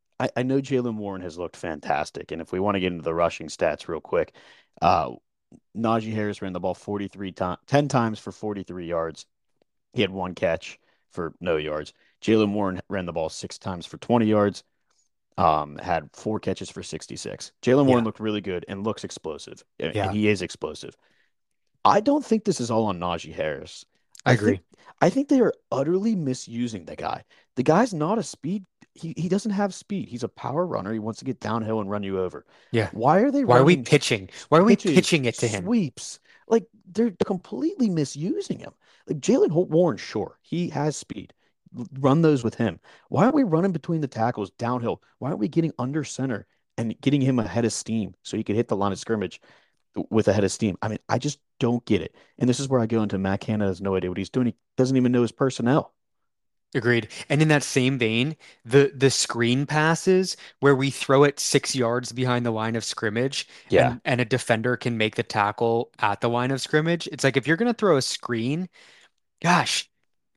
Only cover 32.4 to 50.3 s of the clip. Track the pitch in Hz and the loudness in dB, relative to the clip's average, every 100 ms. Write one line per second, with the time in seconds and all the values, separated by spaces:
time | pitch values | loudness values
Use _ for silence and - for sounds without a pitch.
32.4 | - _ _ 117 98 101 123 175 269 277 | -16 _ _ -2 -2 0 2 4 4 2
33.4 | 247 123 143 170 120 147 - 113 92 - | 6 6 8 4 4 2 2 -2 -4 -16
34.4 | - 156 208 226 196 156 - 165 123 - | 2 6 6 6 6 4 4 2 0 0
35.4 | 117 107 90 240 151 - - - _ _ | -2 0 0 0 0 -4 -14 -16 _ _
36.4 | - 226 - _ - 180 233 175 - 185 | 0 0 0 _ -8 -2 -2 0 -4 -4
37.4 | - 226 302 403 226 165 143 143 175 403 | -6 -6 -4 0 0 0 -2 -4 -4 -4
38.4 | 392 - - - _ _ - 165 151 254 | -6 -8 -10 -20 _ _ -8 -4 2 4
39.4 | 403 160 180 156 175 104 - 110 95 - | 4 2 2 4 4 0 -6 -6 -6 -10
40.4 | _ 165 175 147 151 139 - - - _ | _ -4 -4 -2 -2 -4 -10 -14 -14 _
41.4 | _ _ _ 120 120 131 139 147 160 143 | _ _ _ -14 -12 0 4 6 6 4
42.4 | 113 - 117 - - - _ - 220 302 | 0 -2 -2 -4 -12 -20 _ 2 4 4
43.4 | 240 160 190 165 - 165 147 113 113 123 | 2 2 0 -2 -4 -4 -4 -2 -2 -2
44.4 | 98 - 117 123 117 85 _ _ 127 196 | -8 -6 -4 -2 -2 -4 _ _ -8 -2
45.4 | 202 160 160 - 127 156 135 - 131 101 | -2 0 -2 -2 -4 -4 -6 -6 -4 -6
46.4 | - _ _ - 117 - - 143 131 127 | -8 _ _ -6 -6 -2 2 2 4 2
47.4 | 110 120 113 - - 113 92 - - 104 | 2 0 0 0 -4 -4 -4 -8 -6 -4
48.4 | 107 104 120 101 101 95 - 110 92 - | 0 0 2 0 0 -2 -2 -2 -2 -8
49.4 | _ _ _ _ _ - - 110 107 | _ _ _ _ _ -10 0 2 4